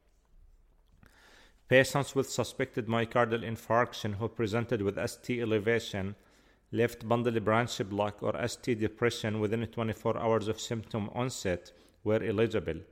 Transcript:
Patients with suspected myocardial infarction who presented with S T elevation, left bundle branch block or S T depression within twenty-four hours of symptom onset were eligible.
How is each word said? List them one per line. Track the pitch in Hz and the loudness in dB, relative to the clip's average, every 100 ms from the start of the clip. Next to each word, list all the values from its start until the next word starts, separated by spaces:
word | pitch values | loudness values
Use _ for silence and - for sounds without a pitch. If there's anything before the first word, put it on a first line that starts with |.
| _ _ _ - - _ _ _ _ _ - _ - - - _ - | _ _ _ -20 -20 _ _ _ _ _ -20 _ -20 -20 -20 _ 6
Patients | 131 131 143 135 | 6 6 2 0
with | 139 127 | -2 -2
suspected | - - - 131 - 107 | -2 -4 -4 -4 -4 0
myocardial | 113 113 123 117 117 | 0 2 2 2 0
infarction | 113 113 - 117 120 - 110 | -4 -8 2 2 2 -2 -6
who | 98 113 | -4 -4
presented | - 110 113 113 113 | -2 0 0 0 0
with | 98 - | 0 -2
S | 117 - | -4 -4
T | - 120 | -4 -2
elevation, | 113 107 104 117 - 101 95 107 _ _ _ _ _ | 0 2 2 0 0 -6 -6 -8 _ _ _ _ _
left | 110 117 - 110 | 0 0 -2 0
bundle | 120 120 113 | 2 2 0
branch | 101 110 120 - 98 | 2 2 2 -4 -2
block | 101 104 - | 0 -2 -2
or | 110 - | -4 -2
S | 120 - | -4 -4
T | - | -2
depression | 110 107 - 120 - 110 110 | 0 -2 0 0 0 -2 0
within | 107 113 110 | 0 0 -2
twenty-four | - 113 104 113 110 | -4 -4 -2 -2 0
hours | 113 113 101 | 2 2 0
of | 107 | -4
symptom | - 117 - 113 104 | -6 -6 -6 -6 -4
onset | 120 127 - 98 87 - - - _ | -4 -4 -4 -2 -2 -4 -20 -20 _
were | 107 107 | 0 0
eligible. | 98 101 117 104 85 80 - | 2 2 2 0 -4 -6 -10